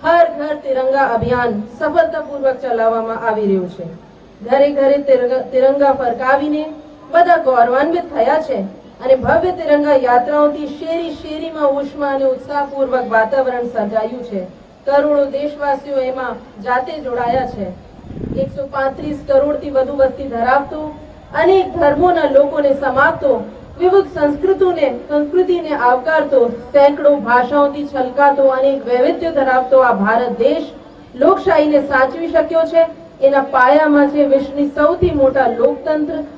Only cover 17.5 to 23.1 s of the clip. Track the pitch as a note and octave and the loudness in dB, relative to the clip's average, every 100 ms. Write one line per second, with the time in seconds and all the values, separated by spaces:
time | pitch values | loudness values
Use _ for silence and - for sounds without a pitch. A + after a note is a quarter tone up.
17.5 | G#3+ F#3 F3+ - - - - - - C4+ | -6 -10 -10 -20 -20 -18 -12 -8 -6 -6
18.5 | C#4+ C#4 C#4 C4+ C4+ D4+ - - C4+ D4 | -6 -8 -4 -4 -4 -8 -10 0 2 2
19.5 | D4 C#4+ C4+ C4 C#4+ C4 - C4+ A#3 A#3 | -2 -2 -2 -2 2 0 0 -8 -2 2
20.5 | C#4 C#4 D#4 D4+ D4 - - - D4 E4+ | 2 2 -8 -10 -12 -20 -20 -8 0 4
21.5 | F#4+ F#4 F4 D4 D4 F4 E4+ D4 C4+ C#4+ | 4 0 0 0 4 2 2 2 4 4
22.5 | D4+ C#4+ C#4 C4+ C4 D#4+ | 2 0 0 0 2 2